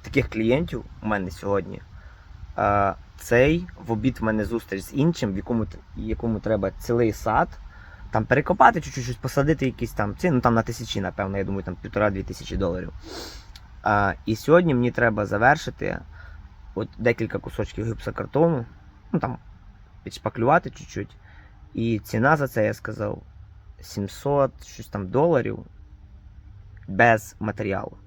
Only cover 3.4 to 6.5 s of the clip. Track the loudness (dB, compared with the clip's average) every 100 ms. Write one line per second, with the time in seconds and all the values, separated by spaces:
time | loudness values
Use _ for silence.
3.4 | 6 4 -2 -12 -4 0 0 0 0 0
4.4 | 0 -2 -4 -8 -4 2 2 2 -2 -4
5.4 | -2 -2 -2 -8 -14 -10 -6 -2 -2 -2
6.4 | 0